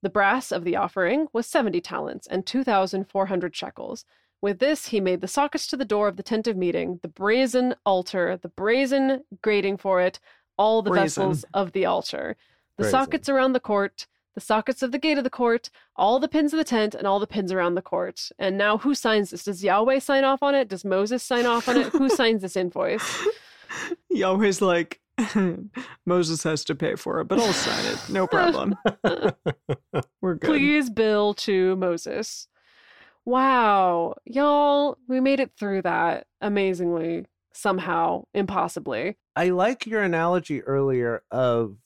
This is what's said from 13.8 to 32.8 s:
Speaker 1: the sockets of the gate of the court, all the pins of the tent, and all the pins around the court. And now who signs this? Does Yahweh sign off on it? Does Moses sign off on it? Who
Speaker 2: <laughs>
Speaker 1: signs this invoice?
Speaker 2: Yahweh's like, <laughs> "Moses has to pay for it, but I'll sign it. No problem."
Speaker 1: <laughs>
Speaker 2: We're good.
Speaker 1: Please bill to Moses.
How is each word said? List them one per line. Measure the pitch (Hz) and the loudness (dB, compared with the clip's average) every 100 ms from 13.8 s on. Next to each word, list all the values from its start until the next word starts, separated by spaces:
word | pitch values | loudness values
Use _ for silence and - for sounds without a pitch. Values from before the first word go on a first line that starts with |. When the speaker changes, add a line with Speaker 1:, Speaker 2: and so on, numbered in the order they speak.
| 196 - - _ _ - | 0 -6 -18 _ _ -16
Speaker 1:
the | |
sockets | - 214 220 262 | 0 0 0 -4
of | 262 | -2
the | 262 | -2
gate | 311 294 | 0 0
of | |
the | 254 | 0
court, | - 240 233 - _ _ - | 0 0 0 -4 _ _ 0
all | 196 247 | 2 4
the | 285 | 2
pins | 302 294 | 0 0
of | 311 | 0
the | |
tent, | 311 233 214 | 0 0 0
and | - 202 | 0 0
all | 196 | 0
the | 208 | 0
pins | 208 190 | -4 -2
around | 185 175 | 0 0
the | 175 | 0
court. | 185 180 180 - - - | -2 -4 -4 -6 -14 -4
And | 196 196 | -4 2
now | 202 214 | 2 2
who | 262 | 0
signs | 277 240 214 202 | 0 2 2 0
this? | 175 - | -6 -8
Does | 185 | -4
Yahweh | 196 196 226 269 | 2 4 4 2
sign | - 277 | 2 2
off | 269 269 | 4 2
on | 285 | 2
it? | 277 240 | 2 0
Does | 190 202 | -4 -2
Moses | 190 208 247 | 0 0 -2
sign | - 240 240 | -2 0 2
off | 233 233 | 2 2
on | 247 | 2
it? | - | 2
Who | 320 269 | 2 2
Speaker 2:
<laughs> | 226 | 4
Speaker 1:
signs | 233 226 | 4 2
this | 190 - | -2 -2
invoice? | 180 - - 214 - - 415 453 - - - - - 349 _ | -4 -2 -2 -2 -4 -4 -4 -4 -12 -20 -14 -12 -10 -10 _
Speaker 2:
Yahweh's | 320 185 190 214 190 | 0 2 4 2 4
like, | 196 170 165 - _ - | 2 2 0 -8 _ -4
<laughs> | 220 214 185 170 196 - 254 - - | -2 2 0 -2 -10 -14 -16 -10 0
"Moses | 180 165 160 | 2 2 0
has | 165 156 - | -2 -4 -4
to | 160 | -4
pay | 160 - | -2 -4
for | - - | -4 -4
it, | 165 | 0
but | - | 2
I'll | 226 | 2
sign | - - - - | 0 -2 -2 -4
it. | 107 - | -6 -6
No | 190 185 | -2 0
problem." | - 349 330 - 202 - 202 | 2 2 0 -2 0 -2 -2
Speaker 1:
<laughs> | 190 170 208 - - 131 _ 143 _ 143 - _ | -2 0 -2 -2 -6 -8 _ -8 _ -8 -8 _
Speaker 2:
We're | 185 165 | -6 -2
good. | - | 0
Speaker 1:
Please | 302 277 302 262 | 2 2 2 0
bill | 214 220 208 208 208 | 0 0 2 0 -2
to | - 190 185 185 | -2 2 2 2
Moses. | 185 170 - - 220 - - _ _ _ | -2 -4 -4 -6 -8 -12 -18 _ _ _